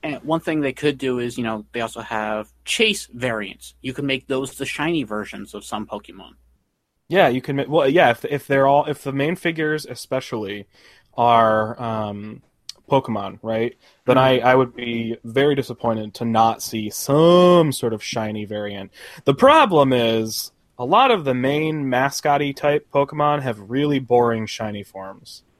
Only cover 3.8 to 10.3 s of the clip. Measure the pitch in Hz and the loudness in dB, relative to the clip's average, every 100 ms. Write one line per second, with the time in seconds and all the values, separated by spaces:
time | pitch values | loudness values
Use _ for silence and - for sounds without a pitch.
3.8 | 127 127 139 135 _ 131 131 - 135 - | -12 -8 -4 -4 _ -6 -6 -8 -10 -6
4.8 | 151 165 117 107 101 101 101 104 - 107 | -4 -4 -4 -8 -10 -12 -14 -16 -10 -10
5.8 | 104 104 - 92 85 _ _ _ _ _ | -8 -12 -14 -20 -20 _ _ _ _ _
6.8 | _ _ _ 175 160 127 - 139 127 156 | _ _ _ 2 4 2 -4 -4 0 2
7.8 | 135 156 151 117 - 143 - 139 135 143 | 4 4 4 2 -2 -6 -2 2 4 4
8.8 | 147 143 143 135 147 180 175 165 156 156 | 2 -6 -6 -4 -2 -2 -4 -4 -4 -4
9.8 | - 123 - 131 - | -8 -16 -6 -6 -6